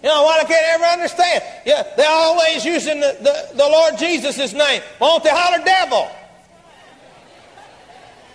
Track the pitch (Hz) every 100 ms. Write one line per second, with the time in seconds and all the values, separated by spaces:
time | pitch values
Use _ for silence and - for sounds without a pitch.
0 | 254 302 302 320 302 320 320 330 339 349
1 | 339 - 359 311 - - 233 285 - -
2 | 302 320 330 339 320 311 262 330 285 294
3 | 285 277 247 302 - - 285 311 320 -
4 | 330 330 262 226 262 233 294 226 - -
5 | 262 330 311 294 349 349 330 381 330 226
6 | 147 - - - _ _ - - - -
7 | - - - - - - 415 - - -
8 | - - -